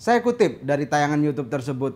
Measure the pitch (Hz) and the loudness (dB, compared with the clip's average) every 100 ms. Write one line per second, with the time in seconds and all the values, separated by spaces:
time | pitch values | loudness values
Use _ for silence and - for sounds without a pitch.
0 | - 240 240 240 170 - 135 143 147 151 | 0 2 2 2 2 2 -2 -2 0 0
1 | 147 147 151 139 120 139 120 131 135 | 2 2 0 -2 -4 -6 -4 -4 -4